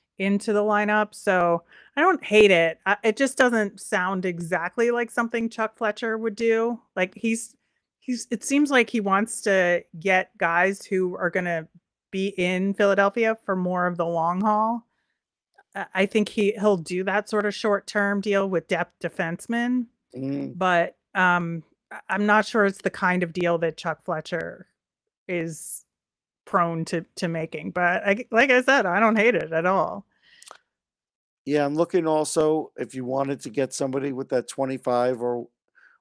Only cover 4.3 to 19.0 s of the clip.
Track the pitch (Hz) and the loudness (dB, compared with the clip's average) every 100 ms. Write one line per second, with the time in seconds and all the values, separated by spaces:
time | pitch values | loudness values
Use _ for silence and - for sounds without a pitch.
4.3 | 170 165 175 175 - 233 240 233 - 233 | -6 -4 -4 -4 0 0 0 -2 -4 -4
5.3 | 233 226 226 220 - 220 214 226 220 226 | -4 -4 -4 -6 -4 -4 -4 -4 -4 -4
6.3 | 208 226 226 233 233 _ - 185 - 226 | -2 0 2 0 -4 _ -6 -6 -4 -4
7.3 | 226 - _ _ _ _ _ - 240 - | -4 -6 _ _ _ _ _ -8 -8 -6
8.3 | 233 - 277 285 262 233 226 196 190 226 | -8 -2 0 4 2 2 0 0 0 0
9.3 | - 214 190 175 175 - 165 190 185 - | -2 0 2 2 0 -4 -6 0 0 0
10.3 | - 170 170 190 196 - 190 180 185 180 | -4 0 2 0 -2 -4 -2 -2 -2 -2
11.3 | 185 180 165 160 _ _ _ _ 190 196 | -2 -2 -4 -6 _ _ _ _ -4 -2
12.3 | 190 180 185 196 196 202 196 196 233 220 | -2 0 0 0 2 2 4 2 2 0
13.3 | 220 - 185 180 180 180 175 165 170 165 | 0 -4 -2 -2 0 -2 0 -2 0 0
14.3 | 185 214 214 220 233 - _ _ _ _ | 0 2 2 0 -2 -8 _ _ _ _
15.3 | _ _ _ _ 202 - 190 196 220 208 | _ _ _ _ -12 -6 -2 0 0 0
16.3 | - 202 202 208 185 151 180 190 202 - | 0 0 2 2 2 0 -4 -2 -2 -2
17.3 | 214 208 - 214 202 - 208 202 202 202 | -2 -2 -2 0 -2 -2 -2 0 0 0
18.3 | 196 196 175 - 170 170 _ | 0 0 -2 -2 -4 -4 _